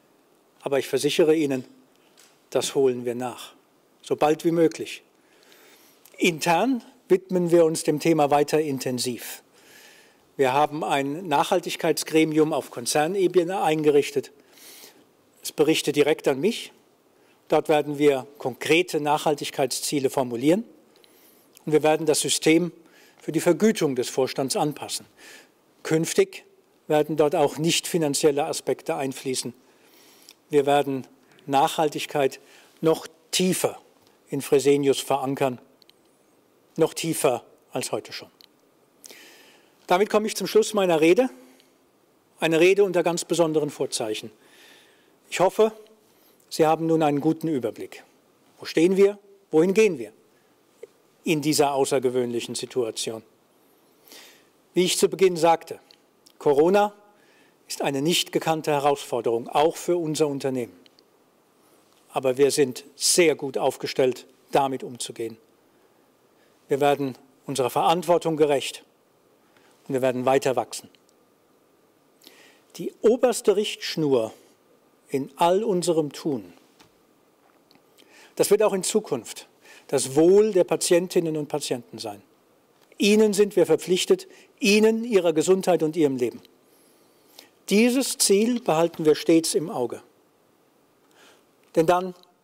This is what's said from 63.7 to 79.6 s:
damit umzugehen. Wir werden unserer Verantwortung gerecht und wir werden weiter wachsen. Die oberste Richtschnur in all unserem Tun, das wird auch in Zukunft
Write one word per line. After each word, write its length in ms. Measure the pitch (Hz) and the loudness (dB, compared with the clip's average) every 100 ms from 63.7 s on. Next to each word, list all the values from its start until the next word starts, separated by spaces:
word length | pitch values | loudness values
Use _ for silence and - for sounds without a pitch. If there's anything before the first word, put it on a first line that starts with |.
| - 135 - 127 117 - _ _ | -4 -6 0 0 -2 -12 _ _
damit 320 | 147 135 131 | -2 0 -4
umzugehen. 540 | - 120 - 120 113 113 _ _ _ _ _ _ _ _ _ _ _ _ - | -10 -12 -12 -10 -12 -12 _ _ _ _ _ _ _ _ _ _ _ _ -6
Wir 120 | 135 | 0
werden 360 | 143 143 135 - _ _ - | 2 0 -4 -10 _ _ -8
unserer 240 | 135 123 | -4 -2
Verantwortung 640 | 147 185 170 160 170 165 151 | 0 0 0 2 0 0 0
gerecht 480 | 147 139 - - _ _ _ _ _ _ _ _ _ _ - | 2 0 -4 -12 _ _ _ _ _ _ _ _ _ _ -6
und 80 | |
wir 80 | 131 | -2
werden 220 | 131 127 | -2 0
weiter 320 | 127 131 139 123 | 0 0 0 -2
wachsen. 320 | 107 - - _ _ _ _ _ _ _ _ _ _ _ _ _ - _ - _ _ - | -4 -10 -18 _ _ _ _ _ _ _ _ _ _ _ _ _ -20 _ -20 _ _ -12
Die 160 | 175 - | -12 0
oberste 540 | 214 247 254 - - 196 | 2 4 2 0 0 0
Richtschnur 760 | 208 - - 170 147 127 110 - _ _ _ _ _ _ - | -2 -6 -8 -2 0 0 0 -10 _ _ _ _ _ _ -8
in 220 | 135 135 - | -8 -6 0
all 260 | 175 190 | 2 2
unserem 500 | 226 180 165 160 147 | 0 -2 0 0 -2
Tun, 400 | - 165 123 92 - _ _ - _ _ _ _ _ _ _ _ _ _ _ _ - - | -4 -6 -6 -8 -20 _ _ -20 _ _ _ _ _ _ _ _ _ _ _ _ -20 -10
das 160 | - 156 | -2 2
wird 120 | 208 | 4
auch 100 | 214 | 2
in 100 | 190 | 0
Zukunft 640 | - 214 - 131 - - - _ | -2 -2 -2 -6 -8 -18 -20 _